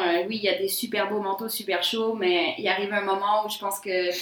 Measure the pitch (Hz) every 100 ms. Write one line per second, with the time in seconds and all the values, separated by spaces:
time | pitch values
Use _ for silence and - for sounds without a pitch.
0 | 175 175 190 220 202 175 190 - 220 208
1 | 196 208 190 196 220 - 196 175 - 226
2 | 220 220 180 175 160 - 185 196 202 202
3 | 196 190 202 214 208 - 202 - 202 185
4 | 180 180